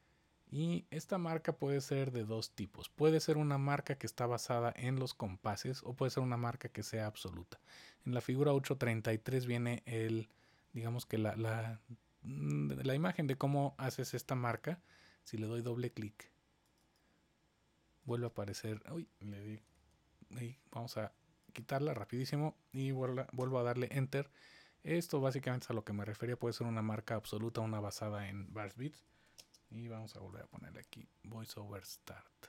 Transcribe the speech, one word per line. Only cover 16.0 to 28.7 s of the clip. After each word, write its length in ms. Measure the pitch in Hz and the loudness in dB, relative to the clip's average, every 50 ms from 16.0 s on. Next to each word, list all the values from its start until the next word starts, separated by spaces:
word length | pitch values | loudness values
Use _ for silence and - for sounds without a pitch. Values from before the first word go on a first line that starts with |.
| 107 107 - - - - _ _ _ _ _ _ _ _ _ _ _ _ _ _ _ _ _ _ _ _ _ _ _ _ _ _ _ _ _ _ _ _ _ _ - | -6 -6 -8 -12 -20 -20 _ _ _ _ _ _ _ _ _ _ _ _ _ _ _ _ _ _ _ _ _ _ _ _ _ _ _ _ _ _ _ _ _ _ -6
vuelve 220 | 131 120 120 120 | -2 -2 0 -2
a 40 | 113 | -2
aparecer. 540 | - - 101 98 98 - - 110 107 107 - - | -2 -4 -4 -4 -4 -4 -4 -4 -4 -4 -6 -8
Uy, 160 | 160 170 - - _ - | -8 -8 -8 -8 _ -14
le 200 | 104 104 101 101 | -12 -10 -10 -8
di, 180 | 101 107 107 107 - _ _ _ _ _ _ _ _ _ _ _ - - - 123 | -8 -10 -10 -10 -12 _ _ _ _ _ _ _ _ _ _ _ -20 -14 -10 -8
ahí, 220 | 120 117 135 - _ _ | -8 -8 -10 -12 _ _
vamos 260 | - 117 117 117 - 113 | -8 -8 -6 -6 -4 -4
a 160 | 107 101 - _ _ _ _ _ _ - - | -4 -6 -6 _ _ _ _ _ _ -16 -12
quitarla 400 | - 113 - 139 135 143 151 147 | -10 -4 -2 0 0 2 0 0
rapidísimo 640 | 107 98 - 120 123 131 135 151 147 151 156 - _ _ _ - | -2 -4 -4 -2 -2 -2 0 0 0 0 0 -2 _ _ _ -4
y 180 | 135 135 135 | -2 0 0
vuelva, 360 | 135 131 131 127 127 127 131 - | 0 0 0 0 0 -2 -2 -4
vuelvo 260 | - 127 127 131 131 127 | -2 -2 0 2 4 4
a 60 | 120 | 4
darle 240 | 120 120 123 120 - | 4 2 2 0 2
Enter. 380 | - 139 131 131 - 139 143 - _ - - - - - - - _ _ - | 2 2 2 2 2 0 0 -2 _ -20 -20 -20 -20 -20 -20 -20 _ _ -4
Esto 380 | 151 160 170 170 - - 143 | 0 0 0 0 2 2 2
básicamente 420 | 135 135 127 135 131 131 123 123 - | 4 4 2 2 0 0 0 0 -2
es 60 | - | -2
a 60 | 117 | -2
lo 100 | 110 - | -2 -2
que 80 | - 101 | -2 -2
me 100 | 104 104 | -2 -2
refería. 340 | 110 107 - 117 117 123 - | -4 -4 -4 -2 -2 -2 0
Puede 160 | - 120 110 | 0 0 0
ser 140 | - 120 117 | 0 0 0
una 140 | 113 110 | 0 0
marca 340 | 107 107 107 107 - - 117 | 0 0 0 -2 -2 -2 -2
absoluta, 460 | 110 - - - 107 110 117 113 117 | -2 -2 -2 -4 -2 -2 -2 0 0
una 180 | 110 110 107 104 | 0 0 0 -2
basada 480 | 104 101 - - 110 107 104 101 101 95 | -2 -4 -4 -4 -4 -4 -2 -4 -4 -4
en 260 | 98 101 95 92 101 | -6 -6 -8 -6 -6
Bars 220 | 104 107 101 | -6 -6 -6